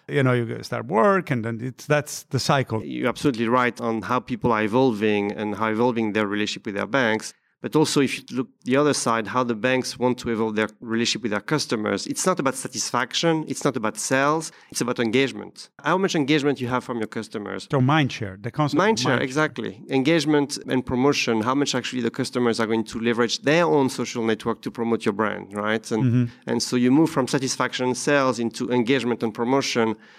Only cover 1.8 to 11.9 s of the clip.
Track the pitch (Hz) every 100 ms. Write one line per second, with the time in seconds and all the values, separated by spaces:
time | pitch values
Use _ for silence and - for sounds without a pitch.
1.8 | - 147 143 - - 131 - 143 127 110
2.8 | 104 123 123 113 151 113 113 127 123 110
3.8 | 117 113 92 123 - 117 123 110 107 117
4.8 | 135 107 107 104 101 104 107 101 110 107
5.8 | 123 117 110 101 104 104 104 - - 98
6.8 | 101 135 120 107 - - _ _ 123 151
7.8 | 156 - 131 - - 123 120 _ - 131
8.8 | 147 135 - 113 101 127 123 113 123 127
9.8 | 123 - 120 123 120 113 110 107 107 -
10.8 | 120 113 117 - 113 104 - 151 - 117
11.8 | 107